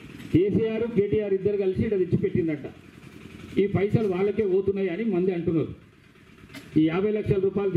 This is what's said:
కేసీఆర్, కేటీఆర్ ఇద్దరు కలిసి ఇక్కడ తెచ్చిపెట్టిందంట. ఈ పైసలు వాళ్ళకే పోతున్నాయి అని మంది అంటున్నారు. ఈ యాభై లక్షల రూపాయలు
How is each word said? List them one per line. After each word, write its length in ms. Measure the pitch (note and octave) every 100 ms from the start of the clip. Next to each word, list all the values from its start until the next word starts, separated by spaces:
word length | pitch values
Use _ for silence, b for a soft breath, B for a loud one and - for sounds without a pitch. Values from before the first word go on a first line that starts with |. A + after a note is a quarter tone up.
| - - -
కేసీఆర్, 520 | D3+ G3+ - A3+ A3 - -
కేటీఆర్ 360 | G#4 G#4+ G#4 F#3+
ఇద్దరు 180 | G#3 G3+
కలిసి 180 | F#3+ F#3 A#3
ఇక్కడ 140 | G3+
తెచ్చిపెట్టిందంట. 640 | F3 F3+ G3 F3+ E3 D3 - - - - - - - - - -
ఈ 40 | G3 F3+
పైసలు 320 | G3+ A#3 G#3+ F3+
వాళ్ళకే 300 | G3+ G#3 G#3
పోతున్నాయి 360 | F#3 F#3+ G3 F#3+ E3+
అని 80 | A3+ F3
మంది 160 | F#3 F3
అంటున్నారు. 360 | F3 E3 B2 - - - - - - - - - - D3+
ఈ 20 | D#3
యాభై 240 | F3 G#3 G#3+
లక్షల 240 | G#3 G3+ F#3+
రూపాయలు 260 | G3 G3+